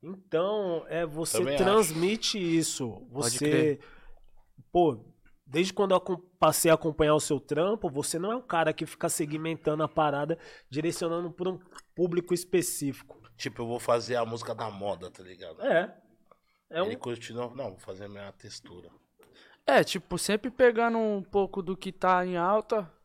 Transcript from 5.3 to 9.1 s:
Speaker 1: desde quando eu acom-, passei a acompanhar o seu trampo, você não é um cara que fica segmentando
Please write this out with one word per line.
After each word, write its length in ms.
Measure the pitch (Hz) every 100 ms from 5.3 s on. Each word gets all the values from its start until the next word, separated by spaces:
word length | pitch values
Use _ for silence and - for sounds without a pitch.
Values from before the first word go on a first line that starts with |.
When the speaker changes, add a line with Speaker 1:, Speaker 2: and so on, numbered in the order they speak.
| _ _
Speaker 1:
desde 280 | 139 185
quando 180 | 190 196
eu 60 | 185
acom-, 240 | - 180 - _
passei 320 | 160 151 170
a 20 |
acompanhar 400 | 160 165 147 151
o 60 | 151
seu 200 | - 143
trampo, 500 | - 147 175 220 180
você 280 | 135 143 165
não 140 | 185
é 40 | 233
um 60 |
cara 320 | 247 170 160
que 120 | 156 156
fica 220 | -
segmentando 760 | 170